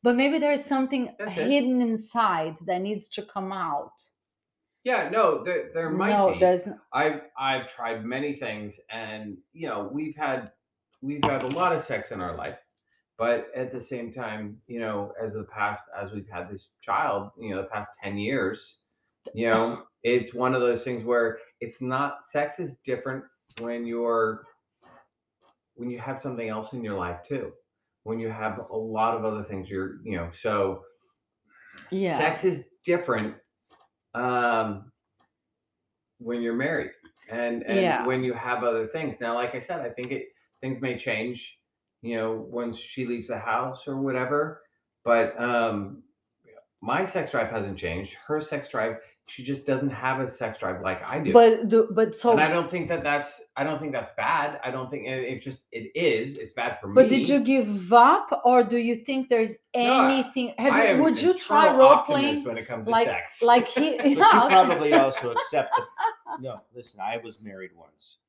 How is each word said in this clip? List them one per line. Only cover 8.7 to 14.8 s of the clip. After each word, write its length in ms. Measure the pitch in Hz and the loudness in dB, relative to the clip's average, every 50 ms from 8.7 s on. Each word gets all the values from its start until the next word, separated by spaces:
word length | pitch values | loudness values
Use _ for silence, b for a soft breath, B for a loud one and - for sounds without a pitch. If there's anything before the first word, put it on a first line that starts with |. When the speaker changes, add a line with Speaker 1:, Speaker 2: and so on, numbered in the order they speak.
| - - _ _ | -14 -18 _ _
Speaker 2:
and, 460 | 110 113 113 107 107 110 107 104 98 87 _ _ _ | -12 -12 -10 -10 -12 -12 -12 -14 -14 -16 _ _ _
you 140 | 160 160 | -10 -8
know, 220 | 139 110 101 92 98 | -6 -6 -6 -6 -6
we've 240 | 131 147 156 151 139 | -6 -6 -6 -6 -6
had, 360 | 151 151 139 131 127 113 - _ _ _ _ _ _ _ _ _ _ | -4 -4 -2 -2 -4 -6 -12 _ _ _ _ _ _ _ _ _ _
we've 220 | - 139 147 147 139 | -8 -8 -4 0 0
had 180 | 147 139 131 131 | 0 0 0 -2
a 40 | |
lot 260 | 127 143 170 185 180 170 | -4 -2 0 0 0 0
of 80 | 147 | 0
sex 300 | - - 120 107 - - | -2 -4 -6 -6 -6 -8
in 100 | 110 98 | -8 -8
our 140 | 90 85 82 | -6 -6 -6
life, 200 | 82 - 80 107 - _ _ _ _ _ _ _ _ _ _ _ | -8 -8 -10 -10 -14 _ _ _ _ _ _ _ _ _ _ _
but 300 | - 113 120 120 117 - - - | -2 0 0 0 0 -2 -8 -8
at 160 | 123 131 127 | -8 -8 -6
the 100 | 131 123 | -8 -12
same 300 | 110 - 135 120 117 113 107 | -10 -10 -10 -8 -8 -10 -10
time, 440 | 131 120 110 107 107 107 104 107 - _ | -10 -8 -8 -8 -8 -10 -12 -12 -16 _
you 120 | - 120 | -12 -8
know, 320 | 117 | -6